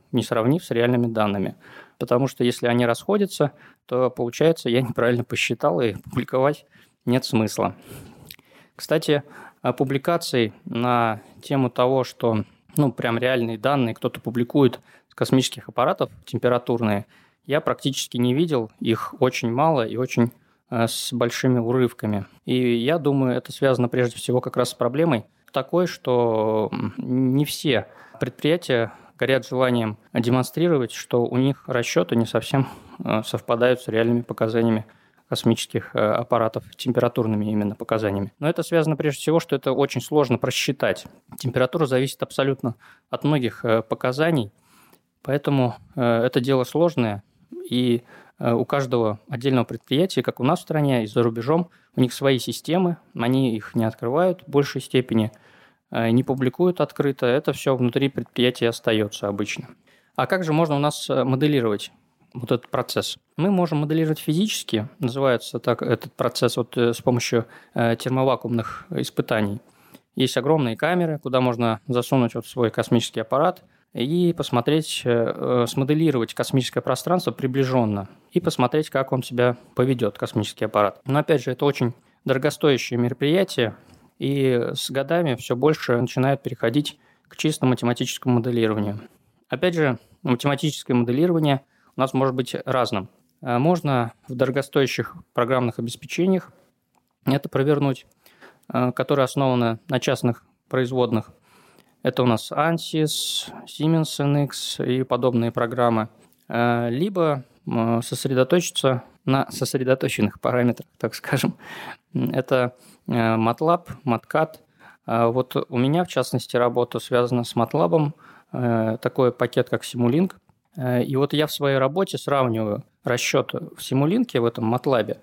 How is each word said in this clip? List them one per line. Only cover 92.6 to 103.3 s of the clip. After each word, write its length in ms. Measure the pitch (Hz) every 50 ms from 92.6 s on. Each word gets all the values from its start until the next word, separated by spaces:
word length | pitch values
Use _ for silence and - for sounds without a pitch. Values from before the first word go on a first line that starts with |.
| -
разным. 460 | - 127 131 123 - - 98 92 - _ _ _ _ _ _ -
Э, 160 | 135 120 120
можно 540 | 135 165 180 170 - 151 139 127 117 113 - _ _ -
в 60 | 135
дорогостоящих 800 | 123 135 127 123 139 131 - - 151 135 123 - - 113 - - - - _ _
программных 440 | - 120 117 131 127 123 120 - -
обеспечениях 720 | 120 117 - - - 143 - - 170 190 190 185 - - - _ _ _ _ _ _ _ _ _ _ _ _ _ _
это 240 | 135 131 139 - -
провернуть, 560 | - 139 135 143 151 143 139 139 131 - - _ _ _ _ _ _ _ - - - _ _ - -
э, 200 | 123 123 127 123
которые 320 | - 131 - 147 139 131
основаны 540 | 127 - 139 139 131 127 123 120 113 113 113 - -
на 120 | 143 123
частных 440 | - - 135 - - 120 117 - - _ _ _ _ -
производных. 640 | - 127 131 120 131 127 123 117 120 107 104 - - _ _ _ _ _ _ _ _ _ _ _ _ _ -
Это 200 | 131 123 - 127
у 40 |
нас 240 | 123 117 107 - -
Ansys, 1040 | - - 147 165 170 165 - - - 156 156 147 - - - -